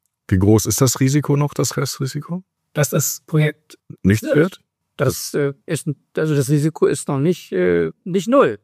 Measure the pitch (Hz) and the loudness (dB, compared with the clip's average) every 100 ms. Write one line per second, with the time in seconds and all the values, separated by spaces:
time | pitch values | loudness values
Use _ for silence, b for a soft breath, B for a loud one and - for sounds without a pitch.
0 | _ _ - 95 98 110 - - 127 - | _ _ -2 2 4 4 2 0 0 2
1 | 131 147 139 143 147 - 139 - 139 - | 0 0 0 0 -2 -2 -4 -4 -6 -6
2 | 135 147 - 180 - _ _ - 139 165 | -6 -6 -8 -10 -12 _ _ -2 -2 0
3 | - - - 156 151 - _ - - - | -2 -6 -4 0 0 -4 _ -20 -20 -2
4 | 92 110 302 285 185 - _ _ _ - | 0 2 2 0 0 -2 _ _ _ -4
5 | 131 - - 156 143 139 - 160 - 143 | -2 -2 -6 -2 -2 -4 -8 -6 -6 -10
6 | _ - 156 143 127 151 151 - 147 120 | _ -4 0 0 2 0 0 2 2 2
7 | - 139 151 175 - 185 180 170 165 - | -2 0 0 -2 -4 -2 2 2 0 -4
8 | 196 180 185 277 175 104 | -6 -4 2 4 4 0